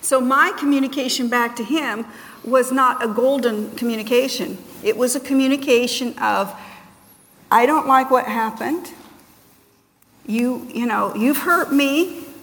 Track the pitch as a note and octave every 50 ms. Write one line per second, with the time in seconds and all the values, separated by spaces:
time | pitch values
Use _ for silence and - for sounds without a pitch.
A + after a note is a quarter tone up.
0 | - - C#4 C4 B3 B3 C4+ C#4 D#4 F4+ - - D4+ C#4+ C#4+ C4+ C4+ C4 C4 C#4+
1 | B3+ B3+ - - B3+ A#3 A#3+ A#3+ A#3 A#3 A#3 - A3+ G3+ C#4+ E4 D4 B3+ G#3+ G#3+
2 | A#3 - - - - - - - - A#3 B3 C4 B3 B3 B3+ C4+ C4 B3+ - C4
3 | B3 A#3 G#3 A3+ A#3+ C4 C#4 C#4 A#3 A#3+ A3 G#3 G#3+ G#3+ - - A#3+ A#3+ A3+ A3
4 | A3 A3 B3 A#3+ C4 C4+ - - F3+ D#3+ F#3+ F#3+ - - - - - G3+ A3 G#3+
5 | B3 B3 A#3+ C#4+ B3+ - C#4 C4+ C4+ C4 C4+ C#4 C4+ D4+ B3+ A#3 B3 A#3+ A#3+ -
6 | C4 A#3+ - - - A3 G#3 G3 G3 G3 - - - - - - - - - _
7 | _ _ _ _ _ _ _ _ - - - A3+ A#3+ B3+ D4+ D#4 B3+ C4+ C4+ C4
8 | C4 C4 C4 B3+ - A3 A3 A3+ A3+ A3 A3 - A3 A#3+ D4+ F4+ F4+ - - -
9 | - - - - _ _ _ _ _ _ _ _ _ _ _ _ _ _ _ _
10 | _ _ _ _ _ - G#3 A#3 A#3+ B3 B3+ A#3+ - - - A3+ A#3+ A#3+ A3 G#3
11 | G3+ G3 - G#3+ A3 C4 D4 C#4+ - F#4 E4+ F4 E4 - C#4 C#4 C#4+ C#4 C#4 D4+
12 | F4+ F#4 - - - - - -